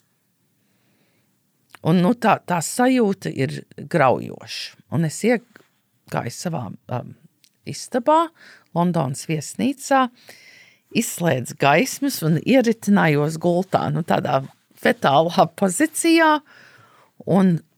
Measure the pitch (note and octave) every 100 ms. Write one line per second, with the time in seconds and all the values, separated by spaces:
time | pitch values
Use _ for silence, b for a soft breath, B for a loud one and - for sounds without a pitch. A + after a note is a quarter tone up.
0 | _ _ _ _ _ _ _ _ _ _
1 | _ _ _ _ _ _ _ - - F3
2 | F3+ A#3+ A3 D3+ - F3 - - B3+ B3+
3 | G#3 G3+ - - D#3+ C#3+ - - C#3+ E3
4 | C3+ D#2+ A#1 G1+ - - - - _ A#2
5 | E3 - G#3+ A#3+ - - _ _ _ _
6 | _ C#3 A#2+ - F3+ D#3+ G#2+ - - B2
7 | - - _ _ _ _ - - - B3+
8 | B3 D#4 E4 - B B B E3 F3 E3
9 | C#3+ C3+ - D#3 - - A3+ C#4 - C4+
10 | B3 - B B B B B B B -
11 | - - E3+ C3 - - C#3 D#3 B3+ -
12 | C#4 - D#3 E3+ - C4 A#3 A3 - G3
13 | E3+ D3 D3 D#3+ E3+ F3 F#3+ - - D3+
14 | D#3+ G3 - C3+ C#3 _ _ _ - -
15 | D3 C#3 E3 F3+ E3 - G3 F3 D#4 -
16 | E4+ E4 D#4+ D4+ - b b b b b
17 | b b - F3 F#3 E3 -